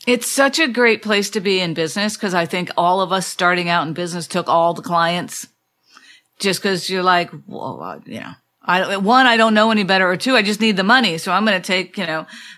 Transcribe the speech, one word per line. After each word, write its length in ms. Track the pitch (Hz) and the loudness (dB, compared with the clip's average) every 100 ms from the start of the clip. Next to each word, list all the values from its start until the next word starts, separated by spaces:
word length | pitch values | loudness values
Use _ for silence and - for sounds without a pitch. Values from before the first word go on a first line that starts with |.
| - | -2
It's 220 | 240 - | -2 0
such 280 | - 277 269 | 0 2 2
a 80 | 311 | 0
great 320 | 226 240 220 | 2 2 2
place 280 | 214 202 202 | 0 0 0
to 100 | 214 | -4
be 180 | 185 185 | -2 0
in 140 | 175 | 0
business, 420 | 160 160 202 208 - | -2 -4 -2 -4 -4
'cause 180 | 202 | -2
I 120 | 180 170 | -2 -2
think 240 | 185 175 - | -2 -4 0
all 240 | 175 190 | 2 2
of 100 | 180 | 0
us 140 | 190 175 | -2 -4
starting 400 | - 180 180 175 | -2 0 0 0
out 160 | 170 156 | -2 -2
in 80 | |
business 340 | 156 175 175 160 | -4 -6 -8 -6
took 200 | 180 143 | -4 0
all 260 | 165 170 | 2 2
the 80 | 165 | 0
clients 680 | 160 170 170 175 143 - - _ _ _ _ - - - _ - | -2 0 0 -2 -6 -12 -16 _ _ _ _ -20 -20 -20 _ -6
just 220 | 196 175 | -4 -2
'cause 280 | 202 185 - | -2 -2 -4
you're 140 | 185 | 0
like, 280 | 180 175 170 151 143 | 2 2 0 -8 -16
"Well, 340 | - 131 69 | -12 -10 -10
uh, 160 | 82 78 - | -12 -14 -14
you 140 | - | -14
know, 100 | - - _ _ - | -14 -18 _ _ -2
I, 300 | 180 175 196 | 0 0 -2
one, 280 | 196 254 262 | 2 4 6
I 80 | 226 | 6
don't 180 | 226 | 4
know 180 | 214 220 | 4 4
any 120 | 214 | 2
better, 260 | 190 190 185 | 2 2 2
or 60 | 185 | 0
two, 220 | 254 254 | 2 2
I 40 | |
just 200 | 202 190 | 2 0
need 160 | 220 196 | 0 2
the 60 | |
money. 340 | 190 254 220 165 | 4 4 2 -2
So 140 | 185 | -2
I'm 100 | 180 220 | 0 2
gonna 140 | 190 | 0
take, 360 | 175 185 180 - | 0 -4 -4 -6
you 80 | 170 | -6
know," 200 | 156 - - - | -6 -8 -16 -20